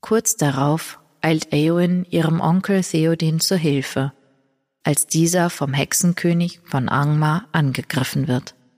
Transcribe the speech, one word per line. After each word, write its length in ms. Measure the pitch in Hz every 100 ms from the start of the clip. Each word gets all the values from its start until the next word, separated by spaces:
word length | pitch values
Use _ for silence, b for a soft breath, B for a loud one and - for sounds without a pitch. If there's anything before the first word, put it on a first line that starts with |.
Kurz 340 | - 220 226 -
darauf 640 | 147 135 143 156 - - _ _
eilt 320 | 156 160 -
Éowyn 520 | 147 156 170 175 180 180
ihrem 320 | 170 160 165
Onkel 420 | - 180 - 196
Theoden 560 | 180 165 160 165 160 160
zur 180 | - 190
Hilfe, 540 | 156 143 131 - 135 - _ _ _ _ _ _
als 240 | - 147 -
dieser 420 | 160 165 180 175
vom 240 | - 139
Hexenkönig 840 | 139 139 - 175 175 175 170 175 - -
von 240 | 139 123
Angmar 580 | 127 143 151 151 160 -
angegriffen 720 | - 143 127 - - 127 - 131
wird. 280 | 123 - - _